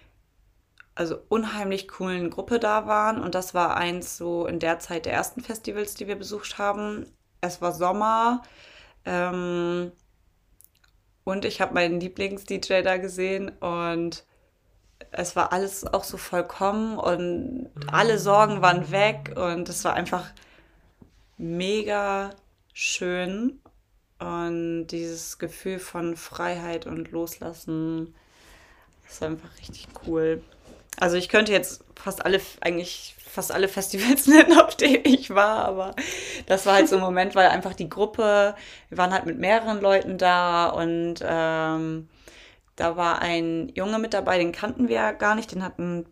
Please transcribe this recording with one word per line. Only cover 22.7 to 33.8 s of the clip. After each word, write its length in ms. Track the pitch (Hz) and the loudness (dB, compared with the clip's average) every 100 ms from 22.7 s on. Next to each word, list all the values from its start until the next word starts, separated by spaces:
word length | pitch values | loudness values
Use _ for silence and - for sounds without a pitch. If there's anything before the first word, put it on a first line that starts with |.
schön 840 | - - - 180 180 180 202 247 277 _ _ _ _ _ _ | -6 -4 -2 -2 -2 -4 -2 -4 -4 _ _ _ _ _ _
und 680 | 175 170 170 170 170 165 165 | -8 -4 -4 -4 -4 -4 -6
dieses 520 | 170 165 165 - - | -8 -8 -8 -12 -10
Gefühl 400 | 165 - 190 185 | -10 -8 -8 -8
von 360 | 185 175 170 165 | -8 -6 -6 -8
Freiheit 720 | - - 175 175 170 165 - | -12 -8 -6 -6 -6 -8 -8
und 240 | 160 165 | -10 -8
Loslassen, 1040 | 165 170 - 165 170 - 160 160 165 165 - _ _ - - - _ _ _ _ | -6 -6 -8 -12 -12 -8 -4 -4 -4 -8 -14 _ _ -20 -20 -20 _ _ _ _
das 140 | - | -10
war 80 | 160 | -8
einfach 280 | 160 170 - | -8 -12 -20
richtig 280 | - - - - - | -20 -18 -20 -14 -4
cool. 360 | 160 160 160 - - - - _ - | 0 0 -2 -8 -20 -20 -20 _ -2
Also 180 | 180 180 | 2 2
ich 120 | 180 | 4
könnte 220 | 214 214 | 4 6
jetzt 320 | 190 180 - - - | 2 2 -8 -18 -12
fast 300 | 196 190 - | -10 -4 0
alle, 160 | 190 - - | 0 0 -4
eigentlich 540 | 175 170 175 - - - | -2 -2 -6 -12 -16 -20
fast 320 | - - - | -10 -8 -4
alle 160 | 185 196 | 0 0
Festivals 600 | 196 | 0